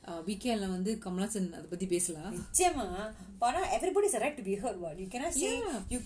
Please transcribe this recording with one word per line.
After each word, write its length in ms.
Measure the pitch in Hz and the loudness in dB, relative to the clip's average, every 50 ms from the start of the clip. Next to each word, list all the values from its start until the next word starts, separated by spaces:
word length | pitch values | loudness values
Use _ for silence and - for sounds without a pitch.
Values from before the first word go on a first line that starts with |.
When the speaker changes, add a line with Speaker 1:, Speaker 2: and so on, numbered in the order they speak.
| - | -10
Speaker 1:
ஆ, 120 | - 170 165 | -8 -10 -6
வி 180 | 160 180 214 | -4 -4 -4
கே 180 | 190 - 247 226 | -2 0 0 2
ல 40 | 214 | 2
வந்து 400 | 196 190 185 180 185 214 226 220 - | 2 0 0 0 0 0 -2 -2 -4
கமலாசன் 460 | 190 180 185 196 214 - 202 185 170 | -4 -2 0 0 0 0 0 0 0
அதை 140 | 170 170 151 - | -2 -8 -8 -8
பத்தி 160 | 175 175 190 | -4 -4 0
பேசலாம். 500 | 185 175 170 - - 160 151 156 196 202 | 2 2 2 2 0 -2 -6 -8 -6 -6
Speaker 2:
நிச்சயமா. 760 | 175 - - - - 370 349 311 277 220 180 180 190 214 220 220 - - - - - | -6 -8 0 4 6 6 6 4 2 -2 -2 -2 -4 -4 -6 -8 -12 -14 -16 -2 2
ஆனா, 360 | 240 240 262 349 381 - 359 | 2 4 4 2 2 2 2
everybody 320 | - - 370 - 403 403 403 | 2 2 4 4 6 6 6
has 40 | - | 4
a 40 | 214 | 4
right 160 | 220 294 - | 2 0 0
to 80 | - 208 | -2 -2
be 120 | 190 196 | -2 -2
heard, 220 | - 208 247 - 180 | 0 0 -4 -4 -4
what? 180 | 175 165 151 | -6 -8 -6
You 100 | 185 190 | -8 -8
cannot 220 | 185 240 247 285 339 | -6 -6 -4 -2 0
say, 280 | - 262 339 427 466 | 0 2 2 2 0
Speaker 1:
Yeah. 360 | 480 466 392 285 208 190 - 240 | 0 -2 -2 -4 -4 -4 -4 -4
Speaker 2:
you 80 | 247 226 | -4 -4